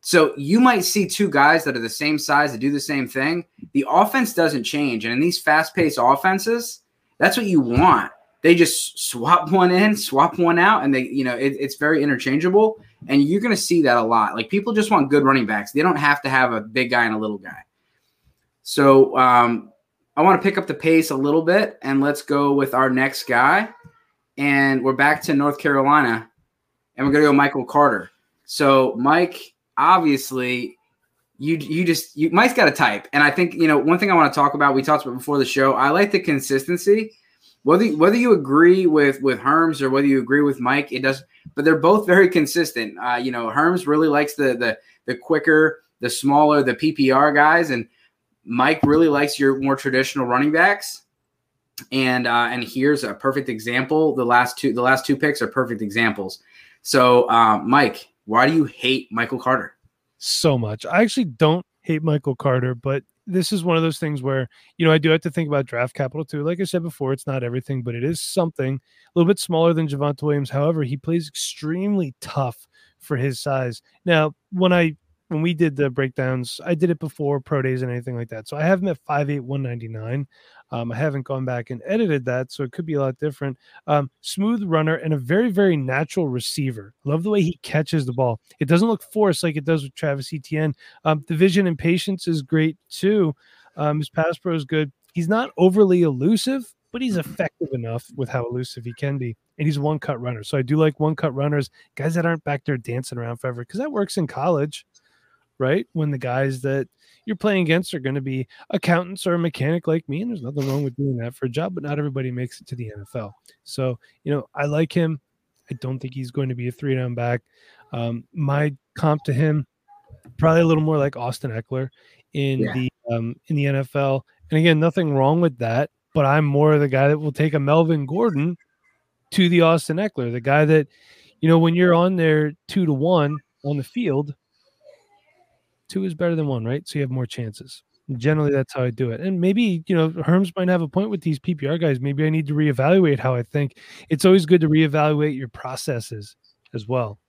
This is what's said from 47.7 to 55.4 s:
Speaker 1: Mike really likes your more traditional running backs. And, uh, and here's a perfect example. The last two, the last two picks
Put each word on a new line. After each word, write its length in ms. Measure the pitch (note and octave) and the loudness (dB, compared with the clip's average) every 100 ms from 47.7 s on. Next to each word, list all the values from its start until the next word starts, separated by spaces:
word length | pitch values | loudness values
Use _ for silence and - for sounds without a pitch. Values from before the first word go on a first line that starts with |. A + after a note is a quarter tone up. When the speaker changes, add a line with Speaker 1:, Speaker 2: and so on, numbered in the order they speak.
| B2 G#2+ _ _ _ _ _ - | -4 -6 _ _ _ _ _ -8
Speaker 1:
Mike 340 | A#2+ C3 D#3 | -2 0 2
really 260 | C#3+ D3+ E3 | 2 4 4
likes 300 | C#3+ C#3+ - | 2 -2 0
your 200 | C3+ C3+ | 0 0
more 180 | C3+ C3+ | -2 -2
traditional 480 | C#3+ B2+ C3 C#3 | 0 -2 -2 -4
running 280 | B2 B2 D3 | -2 0 2
backs. 500 | D#3+ F#3 G3+ - - _ _ _ _ _ _ _ - - | 4 2 2 -6 -16 _ _ _ _ _ _ _ -20 -6
And, 340 | C3 C3 B2+ A#2+ | -2 0 0 0
uh, 220 | A#2 A#2 | 0 0
and 140 | B2 | -4
here's 400 | A#2 C3 C#3 D3 | -8 -2 0 0
a 80 | A#2 | -2
perfect 380 | G2+ C3+ C3+ C3 | -4 -2 -2 -4
example. 640 | A2 A2 A#2+ C3 D#3 D#3 | -8 -4 -4 0 2 2
The 100 | C3 | 0
last 320 | A#2+ B2 A#2+ - | 2 2 2 -2
two, 160 | C3+ | -2
the 80 | A#2 | 0
last 240 | B2 B2+ | 2 0
two 120 | - C#3 | 0 0
picks 260 | D3 - | 0 -2